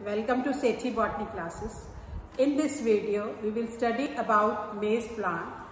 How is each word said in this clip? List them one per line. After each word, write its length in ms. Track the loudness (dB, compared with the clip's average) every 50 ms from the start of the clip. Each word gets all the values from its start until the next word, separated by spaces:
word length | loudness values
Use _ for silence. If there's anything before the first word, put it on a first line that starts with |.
| -4
welcome 380 | -2 -2 -2 0 2 0 2 2
to 40 | 0
Sethi 420 | 0 2 2 2 2 2 -2 -2 0
Botany 300 | 2 0 0 0 -4 -6 -6 -6
classes. 400 | -6 -6 -6 -6 -8 -8 -8 -8 -10 -14 -14 -14 -14 -12 -10 -10 -12 -12 -10 2 4
In 180 | 4 4 6
this 240 | 4 2 2 0 0
video, 540 | 4 4 4 4 4 2 0 0 0 -4 -6 -4 -4
we 80 | -2
will 160 | -2 0 -2
study 380 | -4 -2 0 0 2 2 0 -2 -2 -2
about 680 | -4 2 4 6 6 6 6 2 0 -4 -6 -4 -2
maize 260 | 0 2 2 2 0 -4
plant. 360 | -6 -4 -2 -2 -2 -2 -6 -8 -10 -12 -14 -16